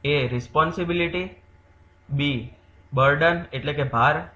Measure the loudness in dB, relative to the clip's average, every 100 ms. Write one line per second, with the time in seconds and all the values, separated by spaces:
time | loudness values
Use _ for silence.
0 | 0 0 0 -4 -2 0 0 -2 -2 -2
1 | -2 -4 -8 -12 _ _ _ _ _ _
2 | -6 -2 0 -2 -8 -18 _ _ _ 2
3 | 2 4 2 2 -4 -8 -6 -2 -2 2
4 | 2 2 -6